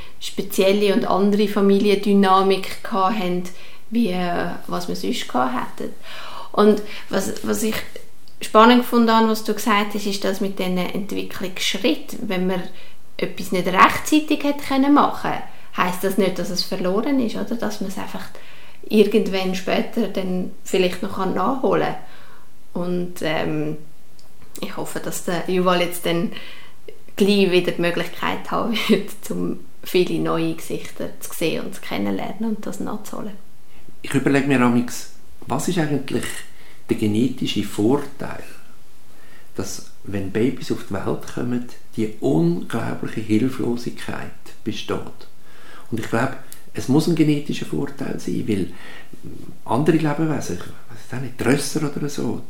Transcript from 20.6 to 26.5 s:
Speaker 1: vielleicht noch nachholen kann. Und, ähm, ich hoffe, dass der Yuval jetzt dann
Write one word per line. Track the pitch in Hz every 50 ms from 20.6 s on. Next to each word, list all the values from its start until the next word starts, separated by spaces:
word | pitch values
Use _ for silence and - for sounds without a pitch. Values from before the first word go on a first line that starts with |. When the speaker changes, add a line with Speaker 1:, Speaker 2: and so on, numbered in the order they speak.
| -
Speaker 1:
vielleicht | - - 185 185 180 180 - -
noch | 196 - 196 190
nachholen | 180 175 196 185 226 269 254 240 214 175 156 151 151 - - - - - - - - - - - - - - - - -
kann. | 185
Und, | 175 180 180 180 175 175 175 -
ähm, | - 156 156 160 165 160 156 151 151 151 156 156 - - - - - - - - - - - - - - - -
ich | - - -
hoffe, | - 151 - - 160
dass | 151 165 160 - -
der | - 180 170 - -
Yuval | 185 180 180 185 180 175
jetzt | 175 170 - - -
dann | 175 170 170 180 - - - - -